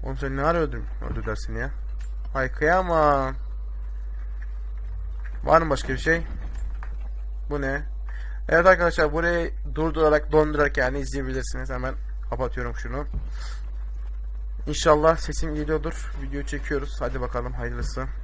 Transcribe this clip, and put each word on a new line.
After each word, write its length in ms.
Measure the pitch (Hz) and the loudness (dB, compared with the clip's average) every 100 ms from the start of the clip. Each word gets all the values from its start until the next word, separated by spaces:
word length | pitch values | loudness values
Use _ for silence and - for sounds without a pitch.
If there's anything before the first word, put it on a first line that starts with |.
Oğlum 140 | 131 135 | -6 -6
sen 200 | 139 135 | -4 0
ne 60 | |
ara 140 | 147 170 | 2 2
öldün? 280 | 151 123 107 - 120 | 0 -2 -6 -6 -6
Öldü 160 | - 110 | -4 -4
dersin 300 | 107 - 113 | -4 -4 -4
ya. 140 | 131 - - - - - - 135 | -4 -6 -6 -6 -6 -6 -4 -2
Ay 160 | 131 | -2
kıyamam. 840 | - 151 180 185 165 151 139 131 131 - - - - - - - - - - - - - - - - - - - - | 0 4 4 4 4 6 4 2 -4 -6 -8 -6 -8 -6 -6 -6 -6 -6 -6 -6 -6 -6 -6 -6 -6 -6 -6 -6 -4
Var 180 | - 156 | 6 6
mı 80 | 165 | 6
başka 240 | 135 - | 0 0
bir 40 | 131 | -2
şey? 240 | - 165 160 - - - - - - - - - - - - | 2 2 0 -6 -6 -6 -4 -6 -6 -6 -6 -6 -6 -6 -4
Bu 120 | 143 | -2
ne? 200 | 135 139 - - - - - - - | -2 -2 -4 -6 -6 -6 -6 -6 2
Evet 160 | 160 175 | 10 10
arkadaşlar, 480 | 180 170 156 156 | 10 6 4 2
burayı 400 | 151 170 170 160 - 147 139 | 4 2 2 0 -4 -4 0
durdurarak, 560 | 160 151 156 151 - | 0 4 6 6 6
dondurarak 460 | 151 151 147 143 143 | 4 4 4 2 4
yani 220 | 127 139 | 0 0
izleyebilirsiniz. 720 | 131 139 131 131 127 131 131 | -2 -4 -2 -4 -4 -4 -4
Hemen 260 | 127 127 147 - - - | -4 -4 -4 -6 -6 -4
kapatıyorum 460 | 127 127 131 120 113 | -2 -2 -2 -4 -4
şunu. 300 | 120 127 147 - - - - - - - - - - - - - - - - | -6 -4 -4 -4 -4 -6 -6 -6 -6 -6 -6 -6 -6 -6 -6 -6 -6 -6 -4
İnşallah 500 | 151 - 151 160 160 | 0 6 8 8 4
sesim 380 | - 147 160 151 | 0 0 -2 -2
geliyordur. 580 | 151 156 151 - - - | 0 -2 -2 -6 -6 -6
Video 220 | 135 143 | -6 -6
çekiyoruz. 540 | 135 143 - 147 147 - | -4 -6 -2 -2 -2 -4
Hadi 220 | 147 127 | -2 -2
bakalım 320 | 123 123 120 | -2 -4 -4
hayırlısı. 520 | 123 120 120 120 - 131 - | -4 -4 -4 -4 -4 -6 -6